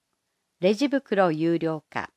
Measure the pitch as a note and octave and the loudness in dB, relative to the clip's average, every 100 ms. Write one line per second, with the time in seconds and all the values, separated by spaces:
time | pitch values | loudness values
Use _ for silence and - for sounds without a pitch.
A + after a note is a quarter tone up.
0 | _ _ _ _ _ - F3+ G#3 C#4 C4+ | _ _ _ _ _ -2 0 2 0 -2
1 | - G3 F#3 D#3 E3 E3+ D#3+ D#3 - A#2+ | -2 2 2 2 0 0 -2 -6 -8 -10
2 | - | -10